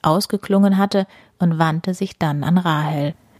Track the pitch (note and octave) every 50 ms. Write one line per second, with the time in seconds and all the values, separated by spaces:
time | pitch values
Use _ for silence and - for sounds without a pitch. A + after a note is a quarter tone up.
0 | - D#3 D#3 F#3 G#3 - - G3 - - G3 G3 G3+ G3 G3 F#3+ G3 G3+ - G3
1 | F#3+ - - - - _ _ _ F3+ E3+ E3 D#3 E3 D#3+ D#3 E3 - F#3+ F3+ -
2 | G3 G3 - - E3 D#3 D3 D3 C#3 D3+ F3 F#3 F3+ F3 D#3 D3+ D3+ D3+ D#3 D3
3 | C#3+ D3 - - _ _ _ _